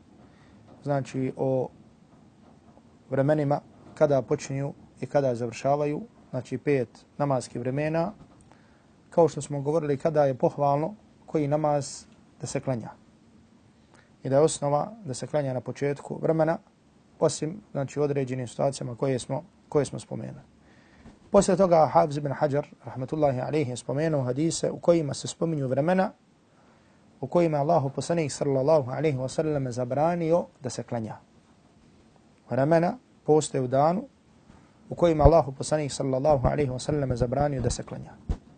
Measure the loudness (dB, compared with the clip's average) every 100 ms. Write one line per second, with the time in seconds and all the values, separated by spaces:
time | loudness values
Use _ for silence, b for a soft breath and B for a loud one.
0 | _ -20 B B B B -20 -10 -4 -2
1 | -2 -4 -4 -2 -2 0 -2 -10 -20 _
2 | _ -20 -20 _ -20 -20 -20 -20 -20 -20
3 | -6 0 2 2 0 -2 -6 -20 -10 0
4 | 2 2 0 -4 -4 -6 -8 -10 -18 -14
5 | -2 0 0 0 -4 -4 0 0 0 -4
6 | -10 -18 -10 -10 -6 -4 0 0 0 -8
7 | -12 -4 0 -2 -4 -6 -4 -2 -2 0
8 | -2 -6 -20 -20 -20 b b b b b
9 | _ 4 4 4 -6 -6 -2 0 0 0
10 | 2 4 2 4 0 2 2 2 -2 -8
11 | -20 _ -4 -2 0 0 2 0 -2 -12
12 | -18 -20 _ -14 -6 -6 -4 -6 -6 -16
13 | _ _ _ -20 _ _ _ _ _ b
14 | b b 0 4 4 2 0 0 -2 -8
15 | -12 -10 -4 -2 -2 -4 -6 -4 -4 -4
16 | -8 -4 0 2 2 0 _ _ _ _
17 | _ -2 -2 0 -8 -10 -10 -6 -6 -2
18 | -2 -2 -4 -6 -8 -2 -2 -2 -8 -4
19 | -2 -2 -4 -8 -10 _ -4 -2 -2 -6
20 | -10 -10 -10 -14 -20 _ B B B B
21 | B B 2 4 4 4 6 6 6 4
22 | 2 0 -4 -2 0 0 -4 -10 -14 -10
23 | -6 0 0 0 -2 -2 -2 -4 -6 -2
24 | 0 0 -2 -2 -2 -2 -4 0 2 4
25 | 2 -6 -8 -4 -2 -2 -2 0 2 2
26 | 0 -4 _ _ _ b b b b b
27 | b -12 -2 2 2 2 2 2 0 -4
28 | -2 -2 -2 -2 -2 0 4 2 2 -2
29 | -2 -2 -4 -2 -2 -2 -4 -4 -4 0
30 | 0 0 2 2 0 -8 -10 -8 -6 -6
31 | -6 -10 -18 _ _ _ _ _ _ _
32 | _ _ _ _ -6 0 2 4 2 -4
33 | _ _ 2 2 2 -4 0 2 2 0
34 | -6 _ _ _ b b b b -10 2
35 | 2 8 8 8 4 -4 -4 -2 -2 -4
36 | -2 0 2 2 2 0 -2 -2 -4 -2
37 | 0 0 0 0 0 0 -2 -4 -8 -12
38 | -14 -12 -8 -8 -8